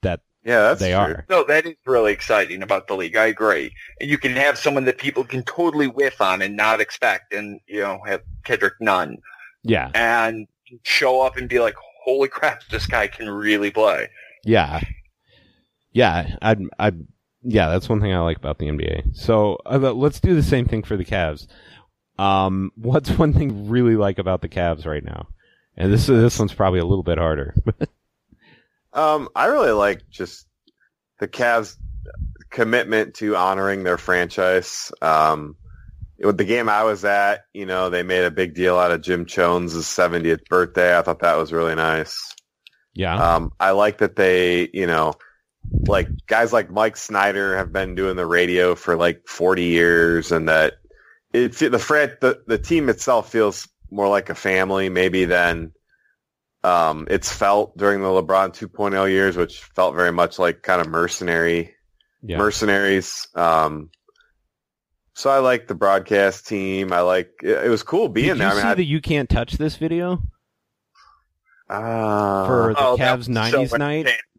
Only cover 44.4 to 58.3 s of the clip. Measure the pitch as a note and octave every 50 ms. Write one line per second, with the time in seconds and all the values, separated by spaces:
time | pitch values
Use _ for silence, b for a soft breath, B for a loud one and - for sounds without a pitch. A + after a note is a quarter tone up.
44.4 | F2+ F2+ F2+ F2 F2 - - F#2+ F#2+ E2+ E2 D#2 D#2 D#2 D2+ b b b b b
45.4 | b _ _ _ _ - - - - - G#2 F#2+ F2+ - - - - - A2 A2
46.4 | A#2+ A2+ B2 A#2 G2 D#2+ F2 G#2 A2 A2 G#2 - - - A2 G2 G2 G2+ G2 G2
47.4 | G2+ G2 F#2+ F#2+ F#2+ F2+ - G2 F#2+ F#2 F2+ F2+ F#2+ F#2+ F#2 F2+ F2+ E2 F2 E2+
48.4 | F2+ F2+ F2+ F2+ F2+ F2+ F2 - - - F2 E2 E2+ F2 E2+ - _ - - -
49.4 | E2+ F2+ F#2+ F#2 F2 F2 E2+ E2 E2+ E2+ E2+ E2+ E2+ E2+ E2+ E2 D#2 - E2+ E2
50.4 | D#2+ D#2 D#2+ D#2+ D#2 D2+ - - _ b b b b b b b b _ _ A#2
51.4 | B2 A#2+ A#2+ - D#3 C#3 B2 A2+ A2 - D3+ D3+ D3 - - _ - B2+ B2+ -
52.4 | _ - A#2 G#2 - - E3+ E3 D3 B2+ A2 - - - B2+ A2+ G2+ - - A2+
53.4 | A2 G#2 F#2+ - - - _ _ _ - G2 G2+ G2+ G2 G2+ G2+ G2 - G2 -
54.4 | - G2 F#2+ F#2+ F#2+ F#2+ G2 F#2+ F#2+ F#2+ F#2 F2+ F#2 F#2+ F2 F#2+ F#2 E2+ F2+ F2
55.4 | F2 F2 E2+ E2 E2 D#2+ _ _ _ _ _ _ _ _ _ _ _ _ _ _
56.4 | _ _ _ _ _ F#2 F2+ E2+ E2 D#2+ D#2 D#2 D#2 - F#2 F#2+ - - - -
57.4 | G#2+ G2 G2+ G#2 G#2+ - _ F2 G2+ G2+ G2+ G2 F#2+ F#2+ F#2 F#2+ F#2 D#2+